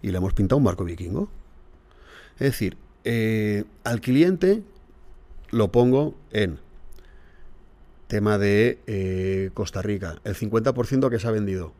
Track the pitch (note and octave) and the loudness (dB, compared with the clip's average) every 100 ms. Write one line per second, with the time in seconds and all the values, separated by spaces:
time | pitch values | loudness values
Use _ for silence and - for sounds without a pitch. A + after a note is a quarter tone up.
0 | - F2+ F#2 - G2 C3+ A#2+ E2+ F2 E2+ | -2 -2 0 2 4 4 4 2 -6 -6
1 | F2 A#2+ G3+ - - - - - _ - | -6 -4 -6 -8 -20 -20 -20 -20 _ -20
2 | - - - - C3+ B2+ G#2 - - _ | -20 -20 -20 -4 -2 0 -4 -6 -20 _
3 | - A#2 A2 A2 G#2+ G#2 - - - A#2 | -4 0 0 0 0 -2 -4 -8 -4 -4
4 | B2+ B2+ E3+ F#3 F3+ G#3+ G3+ - - - | 0 4 4 4 2 2 -2 -20 -20 -20
5 | - - - - - A#2 G2+ A#2+ B2 C3 | -20 -20 -18 -20 -4 0 2 4 6 4
6 | D3+ - - G#3 F#3 D3 - - - - | 2 -4 -6 -2 -2 -2 -14 -18 -16 -16
7 | - - - - - - - - - - | -18 -20 -20 -20 -20 -20 -20 -20 -20 -20
8 | - G#2 G#2 G#2 G2+ G2+ A#2 - - G2+ | -6 0 2 2 4 4 4 0 -6 -4
9 | F#2+ F#2 F#2+ F#2+ F#2+ - G2+ F#2+ G#2 G2+ | -2 -2 -2 -2 -4 -4 -6 -4 -4 -4
10 | F#2 D#2+ - G2 G#2+ A2+ A#2 B2 A#2+ C3+ | -6 -8 -8 -6 -2 0 0 -2 0 2
11 | C3+ A2+ A#2 A2 G2+ F#2 E2 | 2 0 -2 -2 -2 -4 -8